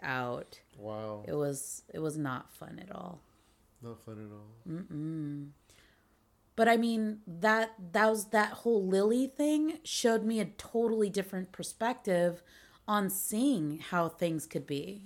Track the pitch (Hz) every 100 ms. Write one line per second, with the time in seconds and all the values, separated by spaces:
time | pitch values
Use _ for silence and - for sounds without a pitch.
0 | - 127 123 123 - - _ - 104 107
1 | 110 104 104 151 143 139 - - - -
2 | 156 151 147 127 - - - - - -
3 | - - - _ _ _ _ _ 117 110
4 | - 107 107 104 107 113 180 165 190 151
5 | 156 160 147 147 143 143 _ - _ _
6 | _ _ _ _ _ - 226 233 233 226
7 | 214 214 - 170 214 220 220 - 180 202
8 | 220 220 214 220 214 - 233 226 185 190
9 | 208 240 269 - 294 302 311 320 - -
10 | 240 226 220 226 185 - - 226 226 226
11 | 208 196 190 190 185 - 175 - 226 247
12 | - 175 175 175 - - - - - 208
13 | 196 190 - 214 277 233 151 156 - 180
14 | 165 - 175 160 - 165 139 143 175 202